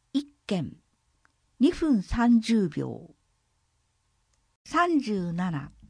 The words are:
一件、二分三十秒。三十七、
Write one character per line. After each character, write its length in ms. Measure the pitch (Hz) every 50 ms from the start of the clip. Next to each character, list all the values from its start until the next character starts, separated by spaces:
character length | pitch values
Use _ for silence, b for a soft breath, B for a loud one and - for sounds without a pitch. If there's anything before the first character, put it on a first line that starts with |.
| _ _
一 160 | - 269 285 - _ _ _
件、 300 | - 208 180 147 - - - _ _ _ _ _ _ _ _ _ _ _ _ _ _ _ _
二 140 | 240 339
分 300 | - - 330 311 262 202
三 380 | 180 - - 240 233 240 240 226
十 280 | 220 220 226 220 196 165
秒。 460 | - 143 135 127 113 113 - - - _ _ _ _ _ _ _ _ _ _ _ _ _ _ _ _ _ _ _ _ _ _ _ _ _ _ _ _ _ _
三 360 | - - 320 349 349 339 285
十 320 | 240 220 214 190 175 175
七、 400 | 170 170 180 185 165 139 139 - - - -